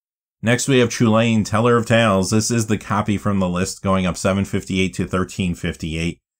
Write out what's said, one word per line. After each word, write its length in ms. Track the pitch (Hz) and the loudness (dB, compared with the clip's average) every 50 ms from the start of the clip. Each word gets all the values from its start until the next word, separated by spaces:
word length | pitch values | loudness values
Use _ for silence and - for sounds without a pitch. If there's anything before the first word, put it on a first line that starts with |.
| _ _ _ _ _ _ _ _ | _ _ _ _ _ _ _ _
Next, 260 | - 110 123 120 - 139 | -2 0 0 0 2 2
we 100 | 135 127 | 4 4
have 120 | 120 117 | 4 2
Chulainn, 540 | - - 123 110 107 113 117 117 113 110 95 | 2 2 2 4 4 4 4 4 2 2 0
Teller 320 | - 107 107 117 123 120 | 0 0 0 2 2 2
of 100 | 117 107 | 2 2
Tales. 440 | - 117 117 117 107 95 95 92 90 | 2 2 4 4 4 2 2 2 2
This 200 | 110 110 - - | 0 0 0 0
is 160 | 120 117 104 | 0 -2 0
the 100 | 107 110 92 | -2 -2 -4
copy 380 | - - 107 104 104 110 101 | -2 -4 -4 -2 0 -2 -2
from 240 | 95 - 104 101 95 | -2 -2 -2 -2 0
the 80 | 92 90 | 0 0
list, 340 | 87 90 92 - - - | -2 -2 -4 -4 -6 -4
going 240 | - 98 95 95 92 | -2 0 0 0 0
up 120 | 90 80 - | -2 -2 -2
seven 260 | - 98 95 98 98 | -2 0 0 0 0
fifty-eight 500 | - - 95 - - 95 95 95 92 - | -2 -4 -6 -4 -4 -2 0 -2 -2 -2
to 120 | - 92 | -4 -4
thirteen 480 | - - 92 92 - - - 95 87 82 | -2 -2 -2 -4 -4 -4 -4 -4 -4 -4
fifty-eight. 640 | - - 85 80 - 87 80 80 82 82 85 - - _ _ _ _ | -4 -6 -6 -6 -6 -6 -6 -4 -4 -4 -4 -6 -8 _ _ _ _